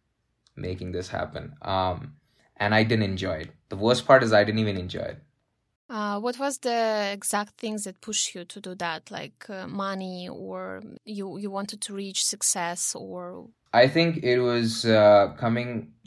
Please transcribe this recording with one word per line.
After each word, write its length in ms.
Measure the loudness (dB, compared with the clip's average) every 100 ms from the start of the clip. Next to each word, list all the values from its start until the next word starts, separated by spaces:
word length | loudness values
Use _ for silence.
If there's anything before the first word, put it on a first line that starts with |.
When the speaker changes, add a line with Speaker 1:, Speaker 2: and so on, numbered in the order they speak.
| _ _ _ _ _
Speaker 1:
making 380 | -10 -8 -6 -6
this 160 | -8 -6
happen. 460 | -6 -6 -10 -14 -12
Um, 540 | -4 -2 -2 -4 -10 -18 _ _ _
and 180 | -4 2
I 100 | 2
didn't 260 | 4 2 0
enjoy 260 | -2 -4 -6
it. 60 | -10 -16 -14
The 60 |
worst 300 | 0 2 4
part 180 | 8 8
is 80 | 8
I 120 | 6
didn't 160 | 4 2
even 180 | 0 -2
enjoy 240 | -6 -8
it. 200 | -10 -12 -20 _ _ _ _ _ -12
Speaker 2:
Uh, 300 | -6 -4 -4
what 200 | -4 -4
was 200 | -4 -2
the 520 | -2 0 0 0 -2
exact 480 | -4 -2 -2 -2 -8
things 240 | -8 -6
that 180 | -8 -12
pushed 320 | -6 -4 -4
you 120 | -6
to 140 | -14 -14
do 140 | -12
that? 360 | -6 -6 -6 -10
Like, 340 | -12 -12 -14 -16
uh, 180 | -12 -8
money, 600 | -6 -4 -4 -8 -10 -12
or 520 | -12 -12 -10 -10 -12 -14 -16
you, 320 | -12 -10 -8 -8
you 140 | -8
wanted 300 | -6 -8 -8
to 120 | -10
reach 320 | -8 -6 -4
success, 680 | -2 0 -2 0 -4 -4 -6
or? 520 | -6 -10 -12 -12 -14 -18 _ _
Speaker 1:
I 140 | 4 6
think 360 | 6 2 2
it 160 | 2 4
was, 460 | 4 2 0 0
uh, 480 | 4 8 10 10 6 2
coming, 560 | -2 0 -2 -8 -10 _